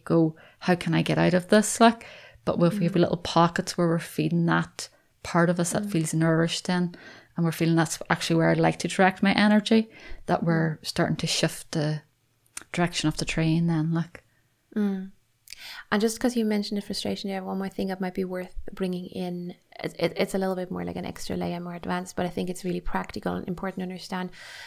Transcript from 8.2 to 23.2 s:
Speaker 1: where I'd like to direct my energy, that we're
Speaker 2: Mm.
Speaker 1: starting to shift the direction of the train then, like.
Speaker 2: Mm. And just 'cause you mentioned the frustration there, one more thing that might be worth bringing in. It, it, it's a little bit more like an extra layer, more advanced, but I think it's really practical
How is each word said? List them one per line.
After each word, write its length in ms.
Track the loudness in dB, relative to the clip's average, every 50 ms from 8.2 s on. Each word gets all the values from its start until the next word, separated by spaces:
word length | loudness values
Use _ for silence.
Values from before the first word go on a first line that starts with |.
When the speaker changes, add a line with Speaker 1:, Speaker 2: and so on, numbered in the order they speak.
| 2 0 2
Speaker 1:
where 140 | 4 4 4
I'd 80 | 4 4
like 200 | 4 2 2 0
to 80 | -4 -4
direct 340 | 2 6 4 4 6 4 2
my 100 | 4 4
energy, 560 | 6 6 6 6 4 4 4 2 2 2 0 -6 -20 -14 -12 -12 -10 -2
that 160 | 0 0 0 2
we're 360 | 2 2 2 2 0 -2 -4 -8
Speaker 2:
Mm. 40 |
Speaker 1:
starting 300 | -8 -2 0 0 0 0
to 100 | -2 -2
shift 440 | -2 0 0 0 0 -2 -4 -12 -6
the 320 | -4 -2 0 0 -2 -4 -8 _ _ _ _ _ _ _ _ _ -20 -20 -16 -8 -2
direction 360 | 0 0 0 0 0 0 0
of 80 | 0 0
the 60 | -4
train 420 | -4 0 0 2 2 4 4 2 2
then, 240 | 2 2 0 0 0
like. 320 | -2 -2 -4 _ -20 _ _ _ _ _ _ _ _ _ _ -4
Speaker 2:
Mm. 360 | -2 0 0 -2 -4 -6 -10 -14 _ _ _ _ _ _ -20 -20 -18 -16 -16 -16 -16 -6 -2
And 100 | 0 2
just 180 | 2 0 -2 0
'cause 180 | 0 0 2
you 80 | 2 0
mentioned 340 | 2 0 0 -2 -2 -4 -6
the 40 | -6
frustration 440 | -6 -8 -6 -4 -6 -6 -4 -6 -6
there, 140 | -6 -6 -6
one 140 | -6 -6 -4
more 100 | -6 -6
thing 200 | -6 -6 -4 -4
that 120 | -4 -4
might 140 | -6 -6 -4
be 100 | -4 -6
worth 320 | -4 -4 -8 -8 -8 -8 -8 -8 -8 -6
bringing 320 | -4 -4 -4 -2 -4 -6
in. 480 | -8 -8 -8 -6 -6 -6 -8 -8 -10 -12 _ _ _ -16 -8 -8
It, 120 | -8 -6 -2
it, 140 | -2 -2 0
it's 180 | 0 -4 -2 0
a 40 | -2
little 180 | -2 0 -2
bit 140 | -4 -4 -6
more 140 | -6 -6 -6
like 120 | -6 -6
an 100 | -6 -8
extra 300 | -8 -8 -8 -8 -6 -4
layer, 240 | -4 -4 -4 -4 -6
more 140 | -8 -10 -12
advanced, 420 | -10 -6 -6 -4 -4 -6 -8 -4
but 100 | -4 -4
I 40 | -4
think 200 | -2 -4 -4 -4
it's 140 | -6 -6 -6
really 160 | -4 -4 -4
practical 540 | -4 -2 -2 -4 -4 -6 -8 -6